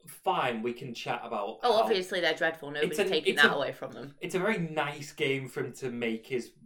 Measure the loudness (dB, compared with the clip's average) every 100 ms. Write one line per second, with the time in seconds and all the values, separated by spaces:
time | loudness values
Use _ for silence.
0 | -20 -6 0 2 0 0 -4 -4 -8 -8
1 | -4 -4 -4 -4 -4 0 4 4 4 2
2 | 0 0 0 2 0 0 -6 -2 0 2
3 | 2 2 2 6 6 6 -2 -4 -10 -10
4 | -14 -10 -4 0 2 0 0 0 -2 -4
5 | -10 -2 0 0 -4 -6 -6 -6 -6 -2
6 | -2 -2 -4 -4 -4 -14